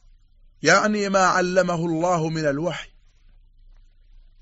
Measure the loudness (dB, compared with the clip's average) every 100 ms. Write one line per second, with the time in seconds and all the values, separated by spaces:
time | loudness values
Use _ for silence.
0 | _ _ _ _ -20 -4 2 4 2 -2
1 | 0 2 2 2 0 0 0 -2 -2 -2
2 | 0 0 -2 -2 -2 -2 -6 -8 -14 -20
3 | _ _ _ -20 _ _ -20 -20 -20 _
4 | _ -20 -20 _